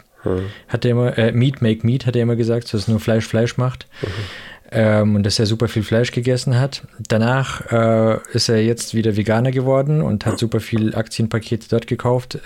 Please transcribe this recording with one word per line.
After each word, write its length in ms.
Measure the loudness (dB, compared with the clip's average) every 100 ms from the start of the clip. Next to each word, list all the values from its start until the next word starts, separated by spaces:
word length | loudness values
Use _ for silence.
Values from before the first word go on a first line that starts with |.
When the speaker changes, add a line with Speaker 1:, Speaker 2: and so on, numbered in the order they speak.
| _ _
Speaker 1:
Hm. 240 | -4 -2 -4 -10 -8
Speaker 2:
hat 160 | -2
er 80 | 0
immer, 260 | 2 0 2
äh, 140 | 2
Meat 300 | 2 0 2
make 220 | 0 2 0
meat, 200 | 0 0
hat 100 | 0
er 60 |
immer 140 | 0 0
gesagt, 360 | 0 -2 -2
dass 160 | -4 0
nur 120 | 0
Fleisch 260 | 2 0 2
Fleisch 300 | 0 0 0
macht. 280 | -4 -4 -16 -10
Speaker 1:
Mhm. 60 | -8 -6 -10 -12 -18 -20 -6
Speaker 2:
Ähm, 420 | 0 4 4 4
und 80 | 2
dass 160 | 0 0
er 80 | 0
super 220 | 0 0
viel 160 | -2
Fleisch 260 | 0 0 0
gegessen 480 | -2 0 0 2 2
hat. 240 | 0 -4 -16 -14 -2
Danach, 640 | 0 2 2 0 -6 -2
äh, 480 | 2 4 4 4 0 -2
ist 160 | -4 2
er 120 | 2
jetzt 300 | 2 0 -2
wieder 220 | -2 0 0
Veganer 360 | 2 2 2
geworden 500 | 0 2 2 2 2
und 240 | 2 0 -2
hat 140 | -2
super 180 | 0 -2
viel 380 | -2 0 0 -2
Aktienpakete 720 | -6 -2 -2 -2 -4 -6 -2
dort 160 | -2 -2
gekauft, 540 | -2 0 0 -2 -10